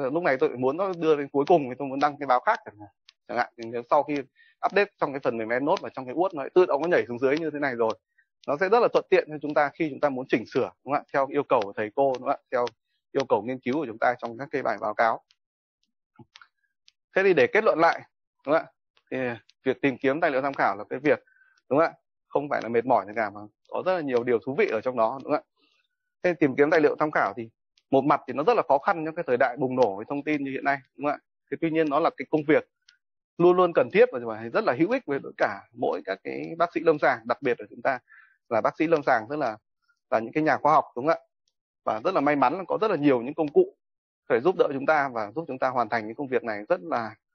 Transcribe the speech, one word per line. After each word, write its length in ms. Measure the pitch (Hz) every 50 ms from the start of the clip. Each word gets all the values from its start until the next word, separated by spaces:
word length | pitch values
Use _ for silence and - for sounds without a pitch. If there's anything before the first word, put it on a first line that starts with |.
| 139 127
lúc 100 | 139 170
này 140 | 175 160 135
tôi 120 | 131 156 147
muốn 280 | 117 123 127 131 143
nó 160 | 170 196 190 185 170
đưa 180 | 160 160 156
lên 120 | 143 143 135
cuối 160 | - 139 143 -
cùng 200 | 180 165 143 120
thì 60 | 123 117
tôi 100 | 143 135
muốn 120 | 131 139
đăng 180 | 143 151 143 135
cái 80 | 143
báo 140 | 135 123 127
khác 180 | - 214 226 - -
chẳng 100 | 110 104 104
hạn. 80 | 104 104 _ _ _ _ _ _ _ -
Chẳng 100 | 113 120
hạn, 140 | 120 - _
thì 140 | 120 113 113
nếu 120 | 120 117 120 -
sau 120 | 160 147
khi 120 | 143 147 147 143 127 - _ _ _ _ _ _ -
update 240 | 151 180 190 202 196 _ _
trong 140 | 170 147
cái 80 | 131 139
phần 180 | - 143 120 113
mềm 100 | 110 110
EndNote 320 | 120 127 139 151 185 202
và 60 | 156 113
trong 180 | - 135 131
cái 80 | 127 120
Word 140 | 151 180 190 180
nó 80 | 143
lại 80 | 135 - -
tự 120 | 175 185
động 160 | 170 139 139
nó 60 | 156 175
nhảy 160 | 175 131 107 113
xuống 100 | 120 117
dưới 200 | 135 131 139 156
như 120 | 165 156
thế 80 | 143 143
này 160 | 147 139 123
rồi, 240 | 117 113 110 107 - _ _ _ _ _ _ _ _ _
nó 100 | - 139 147
sẽ 80 | 190 185
rất 120 | 220 240
là 80 | 220 170
thuận 120 | - 165 - _
tiện 180 | 190 175 - 151
cho 80 | 151 147
chúng 120 | - 147 151
ta 160 | 156 147 143 -
khi 160 | - 170 151
chúng 100 | 135 123
ta 80 | - 143
muốn 180 | 135 123 123 -
chỉnh 160 | - 131 107
sửa, 240 | - - 139 113 92 - _ _
đúng 100 | 123 143
không 0 |
ạ? 80 | 147 - _
Theo 140 | - 143 135
yêu 160 | 131 135 147
cầu 180 | 139 - 143 120 104
của 80 | 98 101
thầy 140 | - 107 107 -
cô, 180 | - 139 139 127 123
đúng 100 | 123 131
không 80 | 139
ạ? 100 | - _ _
Theo 140 | - 123 123 117 - _ _ _ _ _ _ _
yêu 120 | - 139 135 117
cầu 140 | 127 107
nghiên 180 | 101 123 131 127
cứu 140 | - 123 127
của 120 | 156 156
chúng 120 | 117 104 113
ta 160 | - 123 120 -
trong 200 | - 117 117 113
các 100 | 135 -
cái 120 | - 135
bài 140 | 123 117 110 101
báo 140 | 110 107 107
cáo. 260 | - 117 113 120 - - _ _ _ _ _ _ _ _ _ _ _ _ _ _ _ _ _ _ - - _ _ - - _ _ _ _ _ _ _ _ _ _ _ _ _ _
Thế 60 | 185
thì 120 | 196 196 180
để 120 | 147 123
kết 180 | 117 - 208 220
luận 140 | 208 143 151
lại, 220 | 170 160 139 123 127 - _ _ _ _ _ _ _
đúng 80 | 139 151
không 100 | 160 -
ạ? 20 | - _ _ _ _ _ _ _ _
Thì 60 | 131 131 131 123 120 143 - _ _ _ _
việc 160 | 135 123 -
tìm 180 | - 139 127 -
kiếm 220 | - 135 135 160
tài 100 | 180 160
liệu 120 | 139 131
tham 120 | 135 139 139
khảo 220 | 165 147 110 98
là 80 | 101 101 -
cái 80 | 135 131
việc, 260 | 139 151 123 - - _ _ _ _ _ _ _ _ -
đúng 100 | 127 147
không 100 | 165 156
ạ? 40 | 151 _ _ _ _ _ _ _
Không 200 | - 143 143 147
phải 140 | 131 113
là 60 | 104 110
mệt 160 | 117 117 113
mỏi 220 | 127 127 107 95
gì 60 | 98 104
cả, 140 | 117 110 101
mà 100 | 101 104 107 104 _ _ _ _
có 140 | 117 113 117
rất 80 | 180 185
là 60 | 175
nhiều 240 | 151 139 127 120 120
điều 140 | 123 120 110
thú 160 | - 131 135 165
vị 100 | 214 -
ở 80 | 110 110
trong 160 | 104 127 127
đó, 220 | 120 113 113 131 131 127
đúng 80 | 127
không 100 | 143 -
ạ? 60 | - _ _ _ _ _ _ _ _ _ _ _ _ _ _ _
Thế 120 | - 180 170
tìm 220 | - 160 139 123
kiếm 140 | 127 143 151
tài 100 | 175 165
liệu 160 | 151 143 - -
tham 120 | 151 156
khảo 220 | - 170 131 98 101
thì 120 | 120 113 113 _ _ _ _ _ _ _ _
một 140 | - 135 127
mặt 160 | 147 151 135 -
thì 60 | -
nó 120 | 120 127 151
rất 100 | 214 240
là 80 | 196 147 -
khó 100 | 135 -
khăn 260 | - - 190 165 156
trong 100 | 160 156
cái 100 | 175 170
thời 100 | - 127
đại 200 | 123 135 123 123
bùng 200 | 139 135 131 127
nổ 200 | 127 127 107 95
với 80 | 101 110 -
thông 160 | 143 143 143
tin 200 | 156 151 143 139
như 60 | 135
hiện 140 | 131 135 -
nay, 140 | 139 139 135 127 _ _
đúng 100 | - 135
không 80 | 147 139
ạ? 40 | - _ _ _ _ _ _
Thế 60 | 143 139
tuy 100 | 165 165
nhiên 200 | 156 160 165 151
nó 100 | 139 151
là 100 | 165 - -
cái 100 | - 135 -
công 100 | - 156 147 147
việc 200 | 151 123 - - _ _ _ _ _ _ _ _ _ _ _ _ _ -
luôn 180 | 170 180 180
luôn 160 | 180 185 170 170
cần 140 | 165 131 120
thiết 160 | - 196 240 247
và 300 | 151 127 120 117 110 107 113 117
rất 120 | 131 190 220
là 80 | 170 131 -
hữu 120 | 165 196
ích 120 | 247 277 -
với 120 | - 143 131
tất 80 | - 131 -
cả 240 | - 156 117 101 98 101 _ _ 120
mỗi 220 | 131 143 156 185 -
các 140 | 180 190 190 -
cái 180 | 139 135 135 147 165 165 165
bác 140 | 170 170 -
sĩ 60 | 175
lâm 180 | 165 165 160 151
sàng, 220 | 170 151 127 117 110
đặc 180 | 117 120 -
biệt 180 | 139 127 117 -
là 60 | 107 -
chúng 120 | - 120
ta 160 | 113 139 131 123 - _ - - - _ _ _ _ _
là 120 | 120 110
bác 160 | 107 139 - -
sĩ 80 | 156
lâm 160 | 165 165 147
sàng, 240 | 143 151 131 113 107 113
tức 60 | 143
là, 200 | 156 139 117 107 107 _ _ _ _ _ _ _ _ _ _
là 80 | - 113
những 140 | 113 120
cái 100 | - 156
nhà 140 | 156 151 131
khoa 160 | 113 - 143
học, 120 | 156 143 - - -
đúng 100 | 120 127
không 100 | 156 165
ạ? 120 | - - _ _ _ _ _ _ _ _ _ _ _ _
Và 160 | - 110 110 131
rất 100 | 175 190
là 60 | 160
may 160 | 139 147 147
mắn 220 | 143 131 123 151 190
là 60 | 180 -
có 100 | 143 156
rất 100 | 208 220
là 60 | 190
nhiều 260 | 147 143 147 131 123
những 120 | 113 131 151
công 140 | - 160 147
cụ 280 | - 190 180 - - _ _ _ _ _ _ _ _ _ _ -
có 60 | 135
thể 60 | 113
giúp 140 | 127 175 190 165
đỡ 100 | 160 160
chúng 140 | 143 135 139
ta 220 | 143 156 151 139 139
và 220 | 120 113 107 104 107
giúp 100 | 156 165 -
chúng 100 | 131 131
ta 100 | 139 131
hoàn 200 | 127 131 117 110
thành 180 | 123 117 107
những 100 | 107 113
công 120 | - 147 131
việc 160 | 127 117 113
này 140 | 117 107 104 104 -
rất 120 | 175 185
là 320 | 180 165 139 120 113 107 110 - _ _